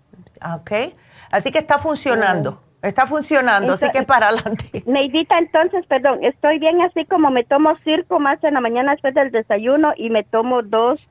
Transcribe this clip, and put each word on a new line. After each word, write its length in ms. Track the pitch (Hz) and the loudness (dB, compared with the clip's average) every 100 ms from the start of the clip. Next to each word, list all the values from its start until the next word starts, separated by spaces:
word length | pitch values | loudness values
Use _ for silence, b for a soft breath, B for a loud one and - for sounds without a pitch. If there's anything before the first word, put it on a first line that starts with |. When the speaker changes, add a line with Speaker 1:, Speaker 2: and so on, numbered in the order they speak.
| _ - - - 170 | _ -20 -20 -16 -12
Speaker 1:
¿Ok? 160 | 165 - 208 285 - b b b | -10 -6 -4 -4 -10 b b b
Así 200 | 285 277 | -2 0
que 80 | 320 | -2
está 200 | 311 285 | 0 0
funcionando. 800 | 320 294 277 226 208 180 139 - | 0 -4 -2 0 2 0 -4 -8
Speaker 2:
Oh. 20 | _ _ 202 | _ _ -4
Speaker 1:
Está 200 | 202 262 | 0 0
funcionando, 680 | 302 302 294 247 202 233 | 0 0 0 4 2 2
así 140 | 277 285 | 0 0
Speaker 2:
Entonces, 160 | 262 | 0
Speaker 1:
que 40 | 262 | 2
para 220 | 262 214 | 4 4
adelante. 540 | 226 220 214 - 185 | 0 -2 -8 -8 -10
Speaker 2:
Neidita, 540 | 226 269 269 302 320 339 | -2 -2 0 -2 0 0
entonces, 480 | 339 320 349 370 - | 2 0 0 -2 -2
perdón, 320 | 269 269 254 | 0 0 0
estoy 360 | 233 - 294 311 | -2 0 0 0
bien 240 | 311 349 | 2 2
así 240 | 349 339 311 | 0 -2 -2
como 240 | 359 302 | 0 2
me 120 | 254 | 2
tomo 320 | 233 285 311 320 | 0 2 2 0
Circo 380 | - 320 349 349 | -2 -2 0 -2
más 240 | 285 311 | 0 0
en 80 | 311 | 0
la 80 | 269 | 0
mañana 320 | 240 233 277 | -2 -2 -2
después 220 | 285 277 | -2 -2
del 160 | 269 277 | 0 0
desayuno 640 | 233 220 208 226 285 302 - | -2 -2 -2 0 2 2 0
y 140 | 226 | -2
me 120 | 220 | -2
tomo 380 | 202 226 240 254 | -2 -2 0 -2
dos 400 | 214 220 240 254 _ | -2 0 0 -2 _